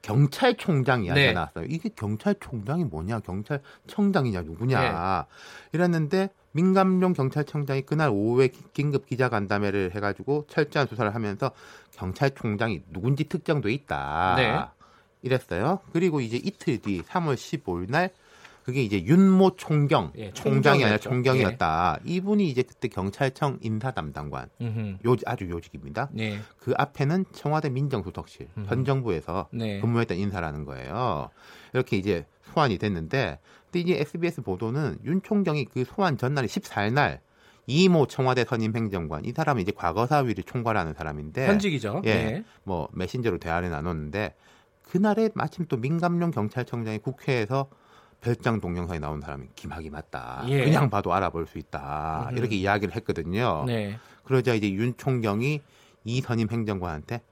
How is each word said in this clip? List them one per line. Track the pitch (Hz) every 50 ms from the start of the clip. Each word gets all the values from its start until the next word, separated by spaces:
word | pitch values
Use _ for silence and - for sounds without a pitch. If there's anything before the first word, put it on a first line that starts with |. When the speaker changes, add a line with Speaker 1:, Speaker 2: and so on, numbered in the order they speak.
Speaker 1:
경찰총장 | - - 107 131 147 143 - - 262 254 247 - - - 165 139 127 123 131 120 101
이야기가 | 87 - 143 139 123
Speaker 2:
네. | 110
Speaker 1:
나왔어요. | 90 80 76 - 85 82 -
이게 | 147 165 - 226 -
경찰총장이 | - 107 101 107 107 - 208 202 202 - - - 110 101 110 143 175 175
뭐냐, | 120 78 78 82 95 117 110
경찰청장이냐, | 104 - 90 98 104 - 151 139 - - - - _ - - - 202 202 190 175 135 123 101 90
누구냐 | 85 80 82 87 113 127 131 107
Speaker 2:
네. | 82 - - 82 87 95 95 87 73 _ - - - - - - - -
Speaker 1:
이랬는데 | - 156 180 180 170 160 156 143 160 190 190 190 _ _ _ _
민감룡 | _ 143 175 190 190 190 190 185 185 185 185 185 180
경찰청장이 | - 131 131 131 151 147 - - 151 143 135 139 139 135
그날 | - 151 156 160 143
오후에 | 107 101 104 113 120 127 135 127
기-, | - - - - _
긴급 | - 139 147 143 135 - _
기자간담회를 | 127 110 131 123 117 104 101 92 104 101 104 101 95 101 95 90 90
해가지고 | 104 101 101 98 - - - 143 147 147 -
철저한 | - - 156 147 - 156 139 -
수사를 | 120 107 117 104 101
하면서 | 117 113 104 98 - - 131 - - - - - - - _ -
경찰총장이 | - 92 92 90 - 139 139 135 - - 117 104 101 117 113 104 78 - -
누군지 | 80 90 92 123 139 135 160
특정돼 | 160 - 170 - - 165 147 113 101 117
있다. | 143 - - 82 71 67 69 73 80 90 92 90 -
Speaker 2:
네. | 127 110 92 76 65 - - _ - - _ - _ _ _ _ -
Speaker 1:
이랬어요. | 131 131 127 - - - 87 107 143 190 196 - -
그리고 | - 165 180 185 156 147
이제 | 123 110 113 127
이틀 | - 196 - _ - - 135 104
뒤 | - 104 98 87 80
삼월 | - - 185 170 156 139 110
십오일 | - - - 147 - - 90 85 90 92
날 | 127 156 180 190 - _ _ - - - - - - - _
그게 | - 123 139
이제 | 131 101 101 98 85
윤모 | 95 151 180 196 190 190 185 190 185 185 -
총경, | - - 156 151 143 139 160 139 98 78 - -
Speaker 2:
예, | 110 98
Speaker 1:
총장이 | - - - - 135 139 135 147 143 139 131
아니라 | 107 107 107
Speaker 2:
총경이었죠. | - 107 127 123 123 131 131 131 117
Speaker 1:
총경이었다. | 92 117 131 95 82 78 82 87 90 76 - 90 -
Speaker 2:
예. |
Speaker 1:
이분이 | 170 185 185 196 214 208 202 160
이제 | 127 123 127
그때 | - - _ - -
경찰청 | - - 92 98 98 - 143 131 131 - 156 143 - -
인사 | - 113 110 107 110 131
담당관, | 127 - 82 76 69 76 76 73 69 67 64 - _ _
Speaker 2:
음흠. | 117 117 107 113 110 104 98 95 101
Speaker 1:
요-, | 117 127 110 - -
아주 | 117 - 98 87
요직입니다. | 87 85 - - - - - 69 71 107 131 139 -
Speaker 2:
네. | 107 110 107 104 104 107 - - _
Speaker 1:
그 | - 123 127
앞에는 | - 139 139 _ - 143 139 160 190 190 -
청와대 | - - - 147 151 156 156 147
민정수석실, | 123 131 143 143 131 107 90 92 - - 82 - - - - - - 107
Speaker 2:
음흠. | 104 98
Speaker 1:
전 | 151 139 131
정부에서 | 127 135 135 127 113 90 78 - - 87 98 80 -
Speaker 2:
네. | - 120 113 110 101 98
Speaker 1:
근무했던 | 104 113 117 117 117 113 101 87
인사라는 | 101 104 95 95 85 78 73 76 76
거예요. | 69 69 64 64 65 80 110 127 120 90 73 65 - _ - - - - - - - -
이렇게 | 127 127 - - 98
이제 | 92 104 95 85 80 _ _ _ _ - -
소환이 | 170 151 139 101 85
됐는데, | - 107 98 85 80 78 - 135 127 92 69 67 _ - - - _
근데 | _ - 175
이제 | 175 175 180 -
에스비에스 | 151 - - 175 165 175 170 -
보도는 | 120 - 92 90 117 110 120 143 156 127 78 - 104
윤 | 117 165 190
총경이 | - - 220 208 196 175 156 151 131
그 | - - 127 127
소환 | - - - 196 180 143 104
전날인 | - 123 147 143 127 104
십사일 | - 202 - - - 110 101 104 120
날 | 143 143 101 69 69 _ _ _ _ - - - _ _ -
이모 | 123 156 185 190 175 160 139 -
청와대 | - - 131 127 127 127 117
선임 | - 131 113 113 110 107
행정관, | 117 113 107 95 92 85 73 78 76 -
이 | 107
사람은 | 123 - 160 151 143 -
이제 | 90 95 98
과거사위를 | - - 85 82 98 117 127 156 147 135 123 104 92 90
총괄하는 | - - 123 113 113 110 104 87 80 76
사람인데, | - 80 78 76 73 73 76 78 123 135 131
Speaker 2:
현직이죠. | 202 208 196 202 156 131 110 104 107 165 202
Speaker 1:
예, | 110 107
Speaker 2:
네. | 90 76 73 117 175 226 - - _ _
Speaker 1:
뭐 | 98 92 85 73 - -
메신저로 | - 92 87 - 127 120 117 90 82
대화를 | - 85 82 87 87 90
나눴는데, | 82 73 76 90 87 78 76 76 73 98 107 85 - _ _ - - _ _ _ _ _
그날에 | _ - - 185 202 214 202 214 220 220 -
마침 | - - 156 - - 170 -
또 | - 120
민감룡 | 110 135 165 170 170 175 175 175 175 170
경찰청장이 | 147 123 104 104 - 127 120 - - 120 113 110 107 107
국회에서 | - - 131 - - - 135 123 107 104 131 139 135 135 - _ _ _ - - - _ _ _
별장 | - 120 117 - - 127 117 104
동영상에 | 95 87 87 87 87 85 90 80
나온 | 73 71 78 73
사람이 | 71 76 71 69 67 65 -
김학이 | - - - - 80 80 78
맞다. | 71 76 78 _ - 65 - 120 123 - - 120
Speaker 2:
예. | 135 139 127
Speaker 1:
그냥 | 147 156 - 143 123
봐도 | 101 101 98 98 85
알아볼 | 95 95 87 80 85 82
수 | - - 78
있다. | 76 _ - 76 69 69 71 76 76 80 80 78 69 69
Speaker 2:
음흠. | 71 101
Speaker 1:
이렇게 | 117 123 110
이야기를 | 98 92 98 101 107 101 95 -
했거든요. | 117 - - 98 90 80 82 90 104 123 117 87 78 143 127
Speaker 2:
네. | 117 113 104 101 101 113 - - - - _
Speaker 1:
그러자 | - 131 131 117 123 120
이제 | 110 101 104
윤 | 95 95 113 123 120 -
총경이 | - 139 131 123 113 107 101 107 120 139 151 147 - _ _ _ - _ _ _ _
이 | 110 117 131
선임 | 131 - 120 113 113 104
행정관한테 | 117 117 113 104 104 95 90 87 80 76 73 - 117 117 _ _